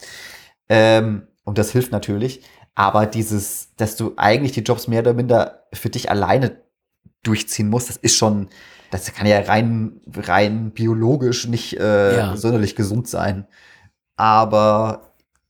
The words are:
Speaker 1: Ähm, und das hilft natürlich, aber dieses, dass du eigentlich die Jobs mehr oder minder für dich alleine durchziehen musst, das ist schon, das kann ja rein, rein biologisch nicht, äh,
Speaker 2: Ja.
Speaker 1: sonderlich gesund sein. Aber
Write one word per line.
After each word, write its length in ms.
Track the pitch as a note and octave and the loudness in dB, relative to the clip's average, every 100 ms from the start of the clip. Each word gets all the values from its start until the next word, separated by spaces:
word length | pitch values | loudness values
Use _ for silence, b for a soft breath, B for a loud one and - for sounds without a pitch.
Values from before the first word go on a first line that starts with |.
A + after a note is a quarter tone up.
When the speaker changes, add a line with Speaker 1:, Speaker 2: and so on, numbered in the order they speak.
| B B B B B _ - | B B B B B _ 0
Speaker 1:
Ähm, 600 | A2 A2 A2 A2 G#2 - _ | 4 6 4 2 -4 -10 _
und 120 | - G#2 | -4 -2
das 140 | G2 | 0
hilft 220 | B2+ B2 | 0 -2
natürlich, 500 | G#2 - G2+ C3 C3 b b b | -4 -4 -4 -4 -6 b b b
aber 320 | - G2 G#2+ G#2+ | 0 2 2 0
dieses, 680 | A2+ G#2+ G#2 G2 - - - | -2 -2 -4 -4 -10 -14 -6
dass 200 | G#2+ - | -6 -4
du 160 | A2+ - | -6 0
eigentlich 360 | G#2 A#2+ C#3 | 2 2 0
die 80 | A#2+ | -2
Jobs 260 | A2 A#2 - | -2 -2 -2
mehr 140 | A2+ | 0
oder 140 | A#2+ | 2
minder 480 | A#2+ B2 A2+ - - _ | 0 2 2 0 -6 _
für 160 | - A2+ | -10 -8
dich 220 | B2+ - | -6 -4
alleine 480 | G2+ F2+ A#2+ A#2+ - _ _ _ _ _ _ | -2 0 0 0 -4 _ _ _ _ _ _
durchziehen 480 | A2+ G#2+ - - G#2 | -4 -2 -4 -4 -2
musst, 180 | A#2+ B2 | -2 -4
das 80 | - | -4
ist 200 | A#2+ - | -2 2
schon, 340 | A2 G#2 G2 B B B B | 2 0 -6 B B B B
das 200 | F#2+ - | -10 -10
kann 120 | - G#2 | -2 2
ja 140 | G2+ | 2
rein, 600 | G2 G#2+ A#2 A2+ A2 - - | 2 0 2 -2 -4 -8 -14
rein 580 | - G2+ G2 G#2 A2 A2 | -10 0 2 2 0 -6
biologisch 760 | A2 A2+ A2 A2+ C#3+ B2 B2 A#2+ | -4 -2 2 2 2 0 -2 -4
nicht, 320 | A#2 - - | -6 -6 -4
äh, 380 | G#2 G2+ G2+ A2+ | 2 4 4 2
Speaker 2:
Ja. 180 | G2+ G2+ | 0 -2
Speaker 1:
sonderlich 400 | A2+ A#2 G2+ - | 0 0 0 -2
gesund 320 | G2 A2+ B2 | -2 -2 -4
sein. 380 | E2+ F2+ F#2+ G2+ b b b b _ _ - | -4 -4 -4 -10 b b b b _ _ -2
Aber 1000 | A2 A2 A2 G#2+ G#2+ G#2 A2 A2 - _ _ _ | 2 4 4 4 4 2 0 -6 -14 _ _ _